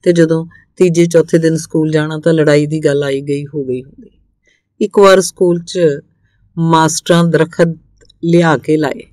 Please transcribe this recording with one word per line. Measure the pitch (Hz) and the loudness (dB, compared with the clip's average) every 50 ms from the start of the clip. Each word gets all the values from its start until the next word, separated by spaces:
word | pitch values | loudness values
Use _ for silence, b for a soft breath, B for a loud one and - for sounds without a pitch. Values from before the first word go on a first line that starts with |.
| _ | _
ਤੇ | 180 175 | 0 2
ਜਦੋਂ | 170 165 160 165 160 165 165 b b b b _ | 2 2 2 2 -4 -4 -8 b b b b _
ਤੀਜੇ | _ 185 180 165 170 170 | _ 0 0 2 2 0
ਚੌਥੇ | 170 170 165 160 165 - | 2 2 0 0 2 0
ਦਿਨ | 165 160 160 160 | 0 0 0 -2
ਸਕੂਲ | 160 165 - - 160 156 156 | -2 -6 -4 -4 -2 -2 0
ਜਾਣਾ | 156 156 151 156 156 156 | -2 -2 -4 -4 -8 -4
ਤਾਂ | 151 170 165 | -2 -2 0
ਲੜਾਈ | 160 151 151 147 147 147 | 2 2 2 2 2 0
ਦੀ | 147 151 156 | 0 -4 -2
ਗੱਲ | 151 151 139 143 143 | -2 -2 -2 -2 -2
ਆਈ | 139 135 139 | -4 -6 -6
ਗਈ | 143 143 143 143 147 | -6 -6 -6 -6 -6
ਹੋ | 143 151 151 135 | -10 -10 -10 -6
ਗਈ | 127 127 127 127 | -6 -8 -8 -8
ਹੁੰਦੀ। | 139 - - 233 - _ _ _ _ _ _ _ _ _ _ _ _ _ _ | -14 -20 -20 -20 -20 _ _ _ _ _ _ _ _ _ _ _ _ _ _
ਇੱਕ | 214 196 - 214 | -6 -2 2 4
ਵਾਰ | 202 196 190 185 | 6 6 6 4
ਸਕੂਲ | 180 - _ - 190 180 175 175 170 | 2 -2 _ -2 0 0 0 -2 -4
'ਚ | - - 185 175 160 139 147 _ _ _ _ _ _ _ _ _ _ _ | -10 -4 0 0 0 0 -2 _ _ _ _ _ _ _ _ _ _ _
ਮਾਸਟਰਾਂ | 170 165 165 165 160 160 156 160 - _ - 175 170 170 | -4 -2 0 2 2 2 0 -2 -6 _ 0 0 2 2
ਦਰਖਤ | 170 156 151 160 165 - - 170 170 160 - _ _ _ _ - _ _ _ - | 0 0 0 -2 -2 0 -2 -2 -2 -2 -8 _ _ _ _ -20 _ _ _ -4
ਲਿਆ | 170 170 175 170 165 151 | 0 2 2 2 2 0
ਕੇ | 123 123 - 156 | -2 -2 -2 -2
ਲਾਏ। | 156 151 135 - - - _ | -2 -2 -4 -6 -10 -16 _